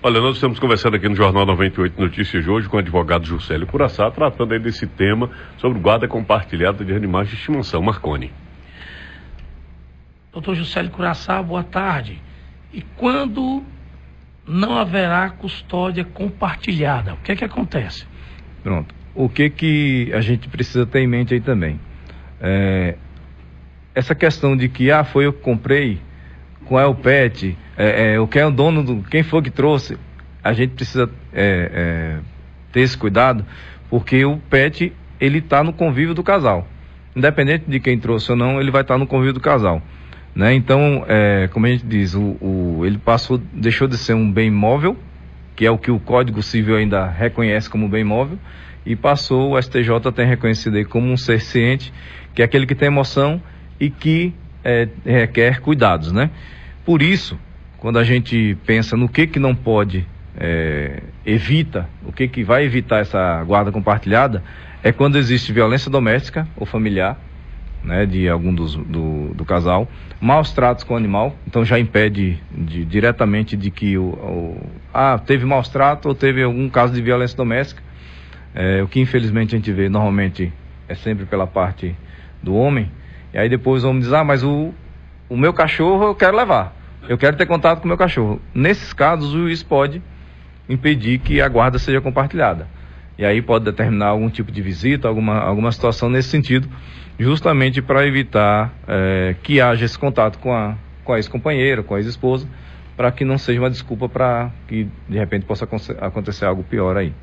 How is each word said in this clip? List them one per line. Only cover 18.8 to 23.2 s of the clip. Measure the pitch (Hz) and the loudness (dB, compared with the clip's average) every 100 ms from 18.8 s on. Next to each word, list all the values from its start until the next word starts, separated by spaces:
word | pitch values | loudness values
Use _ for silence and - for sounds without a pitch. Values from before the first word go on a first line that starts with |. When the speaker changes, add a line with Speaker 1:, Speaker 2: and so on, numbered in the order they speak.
| 76 - - | -4 -14 -16
Speaker 3:
O | - 127 | -4 -2
que | - 147 | 0 0
que | 147 160 151 143 131 120 | 0 0 2 2 0 0
a | 110 | -2
gente | 110 120 - | 0 -2 -4
precisa | - 117 - | -6 -2 0
ter | 120 135 | 0 2
em | 127 | 2
mente | 120 120 | 0 0
aí | 123 | 0
também? | 123 117 80 73 - - - - - - | 0 0 -2 -6 -12 -18 -20 -20 -20 -8
É, | 92 95 98 95 87 87 - - | -2 0 2 0 -2 -4 -14 -20